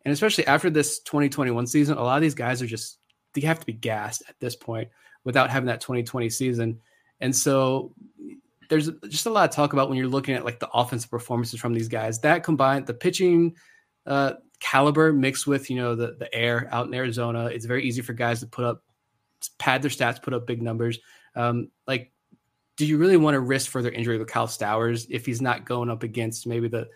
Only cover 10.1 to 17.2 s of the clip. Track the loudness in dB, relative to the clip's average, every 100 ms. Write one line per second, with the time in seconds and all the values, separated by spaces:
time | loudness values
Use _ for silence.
10.1 | 0 0 -2 -4 -6 -2 0 0 -2 -6
11.1 | -8 -4 -4 -4 -4 -4 -4 -4 -4 -4
12.1 | 0 2 2 2 2 2 2 -2 -4 -2
13.1 | 2 4 4 4 -2 _ _ _ _ -4
14.1 | 0 0 -4 _ -10 2 4 6 6 6
15.1 | 4 2 0 -2 -2 -2 -2 -2 -2 -4
16.1 | -8 -6 0 0 0 -2 -4 -4 -4 -4
17.1 | -4